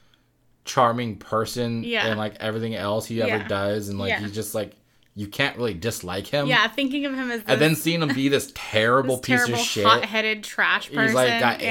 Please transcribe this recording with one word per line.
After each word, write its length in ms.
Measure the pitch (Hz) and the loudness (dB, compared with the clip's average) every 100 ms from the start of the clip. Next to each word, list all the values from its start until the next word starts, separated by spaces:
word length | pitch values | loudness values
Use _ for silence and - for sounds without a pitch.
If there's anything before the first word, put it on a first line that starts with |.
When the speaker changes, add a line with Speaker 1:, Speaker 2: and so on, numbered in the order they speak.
| _ _ _ _ _ _ | _ _ _ _ _ _
Speaker 1:
charming 520 | - - 120 117 120 101 | -2 4 4 4 -2 -6
person 680 | - 110 110 123 120 117 | -4 -2 0 -2 -2 -2
Speaker 2:
Yeah. 220 | 233 226 113 | -2 -2 0
Speaker 1:
and, 120 | 107 | 0
like, 180 | 107 - | -4 -4
everything 340 | 110 113 113 | -4 -4 -4
else 320 | 110 101 107 - | -4 -2 -2 -2
he 160 | 113 | -2
ever 160 | 107 107 | 0 0
Speaker 2:
Yeah. 60 | 101 | -2
Speaker 1:
does 400 | 101 101 107 101 | -2 0 -2 -2
and, 100 | 98 | -4
like, 120 | 98 | -2
Speaker 2:
Yeah. 100 | 101 | -2
Speaker 1:
he's 120 | 104 | -4
just, 200 | 101 107 | -6 -6
like, 200 | 110 98 - _ _ _ | -4 -6 -10 _ _ _
you 120 | - 101 | -10 -8
can't 300 | - 139 - | -2 -2 0
really 180 | 120 | -4
dislike 520 | 87 113 - 87 92 - | -2 -4 -6 -6 -6 -2
him. 200 | 147 143 | -2 2
Speaker 2:
Yeah, 220 | 240 220 | 2 2
thinking 360 | 226 269 285 277 | 0 -2 -2 -4
of 80 | |
him 160 | 262 254 | -4 -4
as 120 | 233 220 | -6 0
Speaker 1:
And 140 | 135 | 4
then 100 | 156 | 4
Speaker 2:
this 120 | 156 | 2
Speaker 1:
seeing 200 | 165 170 | 0 0
him 120 | 151 | 0
be 140 | 131 139 | 0 2
this 240 | 139 139 | 2 0
Speaker 2:
<laughs> 20 | |
Speaker 1:
terrible 640 | - - 110 110 127 127 127 | -8 -2 2 4 4 4 0
Speaker 2:
this 100 | - | 2
Speaker 1:
piece 100 | 127 | 2
Speaker 2:
terrible, 140 | 240 | 2
Speaker 1:
of 120 | 120 233 | 0 0
shit. 180 | 220 208 | 2 4
Speaker 2:
hot-headed 580 | 233 214 220 220 214 | 4 2 -2 -2 -4
trash 440 | 208 - 180 190 - | -6 -2 0 0 -2
Speaker 1:
He's, 80 | 147 | 0
like, 180 | 220 | 2
Speaker 2:
person. 260 | 123 127 - | 4 4 4
Speaker 1:
got 200 | 123 113 | 2 0
Speaker 2:
Yeah. 60 | - | -2